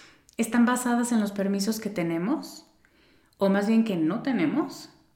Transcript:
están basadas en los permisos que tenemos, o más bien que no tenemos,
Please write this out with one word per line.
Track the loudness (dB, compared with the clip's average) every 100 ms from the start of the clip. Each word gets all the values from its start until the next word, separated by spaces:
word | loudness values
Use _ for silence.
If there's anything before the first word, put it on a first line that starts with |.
| -20 -20 _ -6
están | -2 2 4
basadas | 2 0 0 2
en | 0
los | 0
permisos | -2 -2 0 -2 -4
que | -4
tenemos, | -4 -2 -2 -2 -2 -6 -16 -20 _ _ _ _ _ _ -2
o | 0
más | 2 4
bien | 2
que | 2
no | 2 0 0
tenemos, | -2 0 0 0 -2 -6 -18 _ _